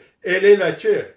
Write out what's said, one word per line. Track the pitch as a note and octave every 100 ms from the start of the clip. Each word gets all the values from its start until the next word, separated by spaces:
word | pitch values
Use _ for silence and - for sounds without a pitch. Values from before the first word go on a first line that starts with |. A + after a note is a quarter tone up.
| _ _
elə | D#3 F#3 G3+ G3+
elə | E3+
ki, | D#3 G#3+ E3+ -